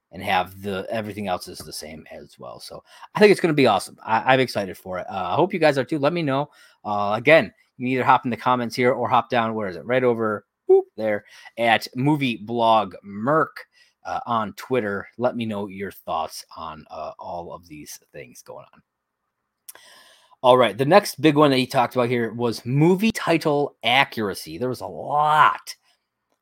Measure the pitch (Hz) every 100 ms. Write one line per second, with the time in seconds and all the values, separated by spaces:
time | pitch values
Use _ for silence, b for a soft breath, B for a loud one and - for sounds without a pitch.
0 | _ 90 92 92 90 98 101 95 - 113
1 | 104 101 98 90 - 85 78 - 78 78
2 | - 80 - _ 62 57 - - - B
3 | B - 208 180 175 147 123 95 - -
4 | - 113 123 131 127 110 98 85 92 90
5 | - 98 90 104 180 190 151 139 123 156
6 | 143 175 151 135 147 b b b 104 104
7 | 101 107 120 156 101 - _ - 127 127
8 | 120 127 127 113 127 123 117 120 123 127
9 | 110 120 - 123 113 110 101 85 87 127
10 | 127 113 110 101 - _ - 381 381 -
11 | 110 104 B B B - 117 110 - 123
12 | 139 151 135 113 104 120 113 110 98 92
13 | 101 101 113 156 143 - - b b _
14 | 87 87 - 117 104 - - 127 107 101
15 | - - 123 120 113 101 101 95 98 -
16 | - 82 80 - - - 80 78 71 80
17 | 78 - 92 90 85 87 87 76 73 -
18 | _ 76 67 - - - - _ _ _
19 | _ _ _ _ _ _ - b b b
20 | b b b b 127 127 117 101 139 196
21 | 202 - 147 147 151 131 127 135 120 127
22 | 117 123 113 117 120 110 120 139 160 185
23 | 220 - - 165 156 143 143 - 117 127
24 | 135 - 104 87 - 156 127 120 95 80
25 | 135 147 151 151 123 - - - _ _
26 | _ _ _ _